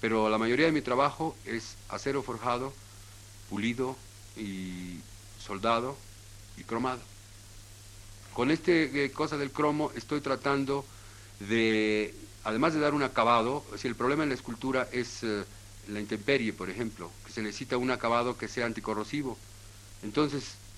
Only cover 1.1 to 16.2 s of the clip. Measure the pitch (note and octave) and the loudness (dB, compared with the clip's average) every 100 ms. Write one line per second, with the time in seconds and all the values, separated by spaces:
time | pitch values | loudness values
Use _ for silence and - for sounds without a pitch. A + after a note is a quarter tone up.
1.1 | - D#3+ - - A2+ - - - G#2 - | 4 -4 -4 -4 -4 -4 -12 -8 -4 0
2.1 | C#3 C3 A#2 A#2+ A#2+ C3 - - - - | -2 -2 -2 0 0 -2 -8 -18 -18 -18
3.1 | - - - - G2+ A2 A#2+ C3 B2 - | -18 -18 -18 -6 0 0 2 0 -2 -12
4.1 | - - - G#2+ F#2+ F#2 F2+ F2+ F2+ - | -18 -16 -8 -6 -4 -4 -6 -8 -10 -12
5.1 | - - - - G2+ A2 A#2 B2 C#3 - | -16 -16 -14 -8 -2 2 2 2 -6 -12
6.1 | - - - - - - A#2 B2+ B2+ A2 | -16 -16 -18 -16 -16 -4 -2 -2 -4 -10
7.1 | - - - - - - - - - - | -18 -18 -18 -16 -16 -16 -18 -16 -16 -16
8.1 | - - - B2+ D#3+ D#3+ E3+ D3+ C#3 C#3 | -16 -12 0 4 4 6 6 6 2 0
9.1 | - D3+ D3 C#3+ - D3+ D3 D3+ A#2+ - | 0 -2 0 -2 2 4 4 0 -2 -2
10.1 | D3 C#3 B2+ C#3 C#3 C3+ C#3 C#3 - - | -2 0 0 2 2 2 0 -2 -14 -16
11.1 | - - - G2+ A2+ A2+ G#2+ G#2+ G#2+ G#2+ | -16 -18 -12 0 4 6 6 4 4 2
12.1 | - - - A2 A2 D#3 D#3 D3 D3 C3+ | -4 -14 -6 -2 4 4 4 4 4 2
13.1 | - A2+ A#2 A2+ C#3+ - G#2+ B2+ A2+ A#2+ | 4 6 8 6 0 -4 -6 -4 0 2
14.1 | D3 D3+ B2 - A2+ C3 C3 B2 B2 A#2 | 4 2 0 -4 -4 0 2 2 -2 -2
15.1 | - A#2 G#2 F#2+ - - - - G#2 G#2 | -2 0 0 -2 -10 -16 -14 -6 -6 -2
16.1 | A2 | -2